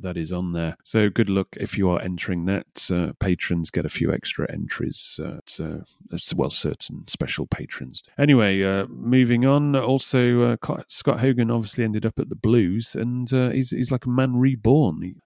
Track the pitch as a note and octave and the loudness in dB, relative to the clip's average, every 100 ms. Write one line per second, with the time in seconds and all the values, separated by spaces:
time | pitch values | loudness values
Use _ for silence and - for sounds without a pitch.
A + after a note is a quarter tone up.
0 | F2+ F2 D#2+ F2+ F2+ E2+ E2 - - A2 | -8 -6 -4 -4 -4 -4 -4 -6 -2 2
1 | G#2 F#2 G2 G2 F2+ - - - F#2 F2+ | 2 2 2 0 -2 -6 -6 0 2 2
2 | F#2 F2 - F2 F2+ G2 - - - F2 | -2 -6 -4 -4 -2 -2 -4 -6 -2 0
3 | E2+ - F#2+ F2+ - F2 D#2+ - D#2 - | -2 -2 0 0 0 -2 -2 -2 -4 -2
4 | D#2+ D2+ - - - D#2+ D#2 - - - | -2 -2 -4 -6 -6 -6 -8 -6 -6 -4
5 | - - D2+ D#2+ - - D#2+ D#2 D#2+ _ | -6 -6 -8 -10 -12 -10 -8 -10 -14 _
6 | - E2+ - F2 C#2 - D#2 - - D#2+ | -12 -10 -6 -2 -2 -2 -4 -4 -10 -12
7 | - - - - C2+ - - - C2 - | -8 -6 -4 -4 -4 -6 -8 -12 -12 -14
8 | - - D3 C3 G2+ G2 F#2+ G2 G2 - | -10 0 4 6 6 2 2 0 -2 -6
9 | A#2+ B2+ A#2+ A#2+ C3 C#3+ D3 C#3 A#2+ C3+ | 2 4 4 4 4 4 2 0 2 0
10 | - C3 B2 A#2+ A#2+ A#2 - - - - | 2 2 4 4 4 2 -4 -8 -6 -4
11 | - A#2 C3 B2 A#2 A#2 G#2+ - A2 G#2+ | 0 2 2 2 2 0 -2 -2 -2 0
12 | A2 - - - G#2+ A#2+ F2+ G#2+ A#2 - | -2 -2 -6 -2 4 4 4 0 -4 -4
13 | A#2+ B2 A#2+ C3 B2+ C3 B2+ F3 B2 B2+ | -4 -4 0 2 2 0 -2 -2 -2 -2
14 | B2+ B2+ C3 B2 C3+ B2+ A2 D3 A#2 D#2 | 0 0 2 4 2 4 4 6 4 0
15 | F2 - | -6 -8